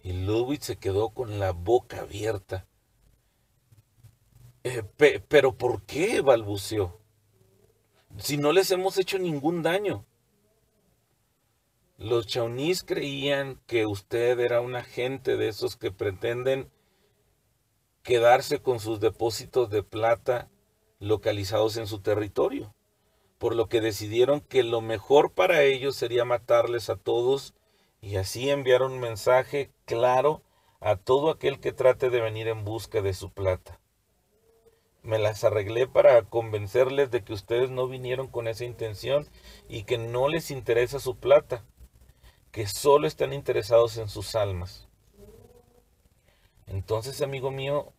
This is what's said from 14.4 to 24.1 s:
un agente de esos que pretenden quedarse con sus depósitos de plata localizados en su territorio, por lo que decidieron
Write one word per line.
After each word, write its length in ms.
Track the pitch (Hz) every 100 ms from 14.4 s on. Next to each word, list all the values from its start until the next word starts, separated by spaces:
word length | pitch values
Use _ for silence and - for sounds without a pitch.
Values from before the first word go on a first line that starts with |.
| 120 120
un 140 | 123
agente 600 | 127 120 - 127 135 - 110
de 120 | 110
esos 260 | 104 120
que 160 | - 113
pretenden 800 | 95 104 92 117 120 127 135 135 _ _ _ _ _ _ _ _ _ _ _ _ _
quedarse 580 | - 120 117 127 - 147
con 180 | - 120
sus 220 | 107 110
depósitos 680 | 107 - 113 104 - 127 117
de 140 | 104
plata 680 | 98 107 113 117 - 123 - _ _ _ _ _
localizados 760 | 101 104 110 104 95 110 110
en 120 | 113 107
su 120 | 107
territorio, 760 | 104 104 104 123 190 277 104 _ _ _ _ _ _ _
por 160 | 117
lo 140 | 113 110
que 140 | 117
decidieron 580 | 110 104 107